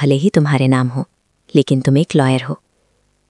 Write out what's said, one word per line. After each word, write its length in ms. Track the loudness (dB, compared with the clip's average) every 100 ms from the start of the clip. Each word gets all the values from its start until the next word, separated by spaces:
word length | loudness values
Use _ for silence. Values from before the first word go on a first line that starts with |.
भले 140 | 0 0
ही 140 | 0
तुम्हारे 380 | 0 0 2 2
नाम 200 | 0 -2
हो, 220 | -6 -10 _ _ _ _ 0
लेकिन 260 | 0 0
तुम 160 | 0 0
एक 180 | 0 0
lawyer 280 | 0 -2
हो। 180 | -6 -12 _ _ _ _ _ _